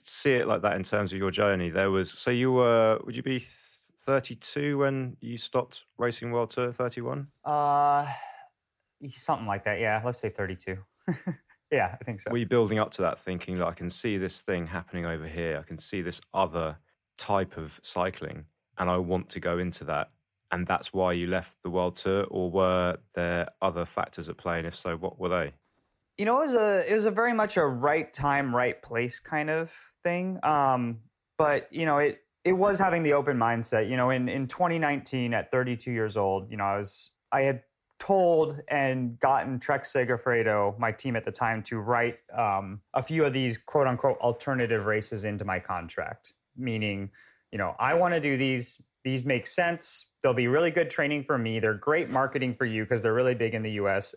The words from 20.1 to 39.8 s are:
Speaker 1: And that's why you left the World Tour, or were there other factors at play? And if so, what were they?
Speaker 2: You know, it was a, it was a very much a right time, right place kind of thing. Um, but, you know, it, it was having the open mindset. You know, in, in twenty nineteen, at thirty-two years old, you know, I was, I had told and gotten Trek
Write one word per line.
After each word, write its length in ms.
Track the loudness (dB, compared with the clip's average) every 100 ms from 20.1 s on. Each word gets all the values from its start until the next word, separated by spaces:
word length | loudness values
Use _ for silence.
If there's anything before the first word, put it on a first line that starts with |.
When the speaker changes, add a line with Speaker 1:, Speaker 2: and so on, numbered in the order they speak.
| _ _ _ _
Speaker 1:
And 160 | -4 0
that's 260 | -2 -2
why 200 | 0 0
you 120 | 0 -2
left 320 | -2 -4 -12
the 80 | -4
World 240 | -2 -2 -2
Tour, 300 | 0 0 0
or 260 | -2 0
were 460 | 2 4 4 2 -2 _ -4
there 340 | -2 -2 -4 -2
other 220 | -2 -2
factors 460 | -4 -4 -6 -8 -12
at 80 | -8
play? 220 | -4 -4
And 80 | -4
if 80 | -6
so, 200 | -6 -4
what 240 | -6 -6
were 100 | -2
they? 240 | 0 -2 -8 _ _ _ _ _ -4
Speaker 2:
You 80 | 2
know, 120 | 2
it 60 |
was 100 | 4 4
a, 340 | 4 4 2
it 60 | 2
was 100 | 2
a 60 |
very 220 | 2 2
much 240 | 2 2 2
a 80 | 2
right 480 | 2 2 2 0
time, 420 | -2 2 2 2 2
right 260 | 2 -2
place 380 | -6 -4 -2 -6
kind 300 | -6 -4 0
of 200 | -2 -4 -10 -20 _
thing. 360 | -2 -2 -4 -2
Um, 560 | 2 4 4 4 0 -4 -12 _ _ 0
but, 300 | 2 2 -2
you 120 | -2 2
know, 120 | 4
it, 240 | 2 0 _ _ 0
it 80 |
was 260 | 4 4 4
having 240 | 2 4
the 80 | 4
open 260 | 4 2 2
mindset. 520 | 2 2 0 0 2
You 80 | 2
know, 140 | 2
in, 180 | 2 0
in 180 | -2 -4
twenty 300 | 0 0 2
nineteen, 560 | 0 -2 -2 -2 0
at 180 | 0 0
thirty-two 400 | 0 0 -2 -4
years 240 | -2 0 2
old, 340 | 2 0 -4
you 60 | -4
know, 60 |
I 140 | -2 -2
was, 320 | -4 -10 -18 _ _
I 100 | 2
had 220 | 2 0 -8 _ _ _
told 640 | 0 4 6 4 4 -2 -2
and 520 | 0 2 0 -2 0
gotten 400 | 2 2 0 -4
Trek 240 | -2 -2